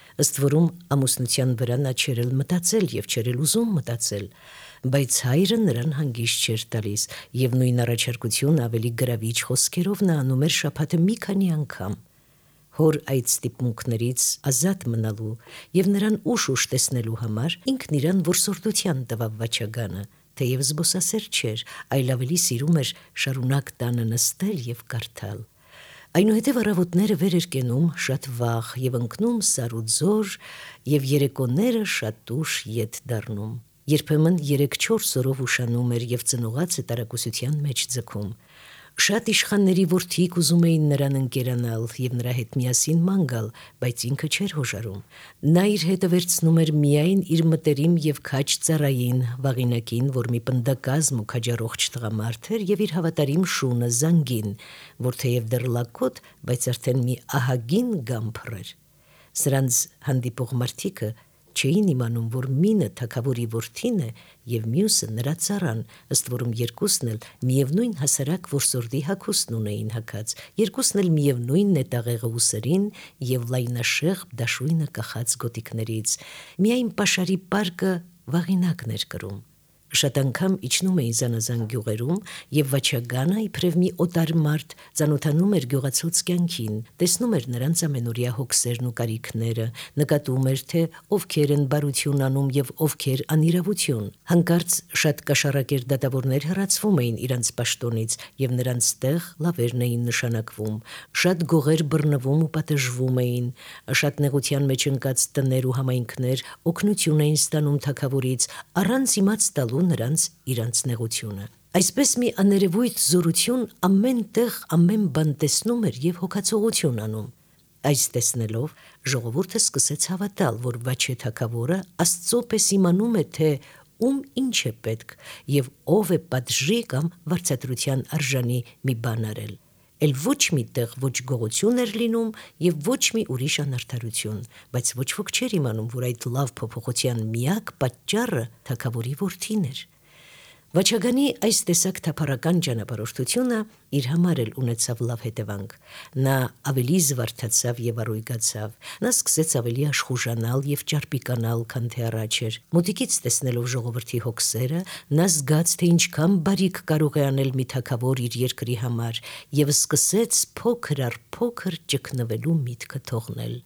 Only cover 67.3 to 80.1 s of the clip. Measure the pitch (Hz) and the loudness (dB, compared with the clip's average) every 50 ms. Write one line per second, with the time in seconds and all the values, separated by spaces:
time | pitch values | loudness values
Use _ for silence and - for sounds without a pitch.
67.3 | - _ - 127 127 135 139 127 151 196 240 247 208 156 139 143 - - 135 135 | -10 _ -2 0 2 2 2 2 2 0 0 0 -2 -2 -2 0 0 0 0 -2
68.3 | 165 185 180 - - 143 - - - 127 117 117 123 139 139 147 196 190 - - | -4 -4 -4 -4 -2 -2 0 0 -2 -2 -4 -4 -4 -4 -2 -2 -4 -4 -4 -4
69.3 | 214 - - - 113 113 110 104 104 107 107 107 113 117 113 - - 107 110 - | -2 -2 -2 -2 -4 -4 -4 -4 -4 -4 -4 -6 -6 -6 -8 -8 -10 -8 -8 -8
70.3 | - - - - - - 220 208 - - 254 - - 202 196 180 160 151 143 143 | -10 -10 -14 -8 -2 0 0 0 0 0 -2 0 2 2 2 4 4 4 4 4
71.3 | 135 123 120 120 139 175 202 202 190 143 127 - - 120 113 120 120 110 113 117 | 2 2 0 0 2 2 4 4 4 2 2 0 -2 -4 -2 -2 -2 -2 -2 -2
72.3 | 113 120 - - - 110 104 120 165 190 202 208 208 - - - - - 135 123 | -2 0 0 0 0 0 0 0 2 2 2 0 -4 -8 -16 -20 -12 -8 -4 -2
73.3 | 127 127 120 117 127 127 123 120 123 120 113 - - - - 165 196 180 - - | -2 -2 -2 -2 -2 -2 -2 -2 -2 -2 -2 -2 0 0 0 0 0 -2 -4 -10
74.3 | - 110 120 120 - - 127 151 165 165 151 143 - - 113 - - 117 120 - | -8 -4 -4 -4 -2 -2 0 0 0 0 0 -2 -4 -8 -8 -6 -6 -4 -4 -4
75.3 | - - - 120 - 113 113 - - 113 113 113 110 110 107 - - - - - | -4 -4 -4 -6 -6 -8 -8 -8 -6 -6 -4 -4 -4 -4 -2 -4 -4 -4 -6 -12
76.3 | - - - - - - 185 214 240 254 247 220 - - 208 190 - 196 185 170 | -18 -18 -20 -10 -2 0 2 2 4 2 0 0 -2 0 0 0 0 0 0 0
77.3 | 190 180 - - - 202 214 180 - - - 190 185 170 175 - - _ _ - | 0 -2 -2 -2 -2 0 0 -2 -2 -2 -2 0 0 -2 -4 -10 -18 _ _ -2
78.3 | 131 170 170 170 190 185 180 180 160 - - 110 107 - - - - - - 98 | 0 0 2 2 2 2 2 2 0 -2 -4 -6 -6 -6 -6 -6 -8 -8 -8 -8
79.3 | 98 101 110 - _ _ _ _ _ _ _ _ - - - 143 | -10 -12 -14 -18 _ _ _ _ _ _ _ _ -2 0 0 2